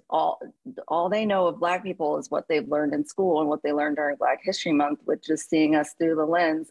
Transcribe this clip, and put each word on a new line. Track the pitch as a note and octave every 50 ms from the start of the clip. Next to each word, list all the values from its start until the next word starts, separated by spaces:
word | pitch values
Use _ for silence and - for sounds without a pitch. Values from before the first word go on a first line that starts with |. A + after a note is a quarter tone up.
| -
all, | _ - D#3+ D#3+ D#3+ - - - - - _ _ C3 C3 - -
all | - D3+ E3+ E3+ F#3
they | G#3 G#3+ A3
know | G#3 G3+ F#3+ F3+
of | E3+ - -
Black | E3+ F3 F3+ F#3
people | G#3+ F#3+ F3 - D#3+ D3 D3 D3+
is | - -
what | D3+ D3+ -
they've | - D#3+ D3 -
learned | C3+ D3 D3 D3+ D3 D3+
in | D3 D3+
school | - - - F#3+ F#3 E3 D3+
and | D#3 D3
what | D3+ D3+ -
they | D3 D3
learned | D3 D3 D3+ D3
during | D3 D3 D3 C#3+
Black | - - C3 C3 - -
History | F#3+ F#3+ - - F3
Month, | D3+ C#3+ D3 C#3+ D3 - -
which | - - - - -
is | D#3 D3+
seeing | - - E3+ D#3 D#3 D3+ D#3
us | D3+ D3 - -
through | _ E3+ E3 D#3+
the | D#3 D#3
lens | D#3 E3 F3 F3 D#3+ D#3 D#3+ D#3+ -